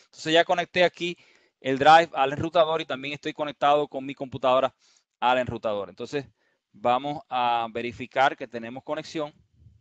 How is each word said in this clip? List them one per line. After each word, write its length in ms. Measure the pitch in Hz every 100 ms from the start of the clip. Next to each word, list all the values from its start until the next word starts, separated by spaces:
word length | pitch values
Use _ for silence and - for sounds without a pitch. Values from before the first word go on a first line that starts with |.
| _
Entonces 260 | - 160
ya 100 | 160
conecté 400 | 170 175 170 180
aquí 340 | 175 - 175 170 _ _ _ _
el 180 | 131 135
drive 300 | 151 160 165
al 220 | 147 135
enrutador 480 | 143 160 175 156 160
y 40 | 160
también 280 | 131 139
estoy 180 | 147 156
conectado 560 | 151 151 139 147 147 147
con 180 | 139 135
mi 80 |
computadora 600 | 139 135 131 131 131 131 - _ _ _ _
al 160 | 120 127
enrutador. 500 | 120 117 113 104 92
Entonces 380 | - 120 147 131 _ _ _ _
vamos 500 | 101 117 123 143 151 -
a 400 | 127 120 117 117
verificar 640 | 113 120 113 123 135 139 151
que 100 | 131
tenemos 380 | 117 113 131
conexión. 500 | - 151 151 160 147 - _ _ - _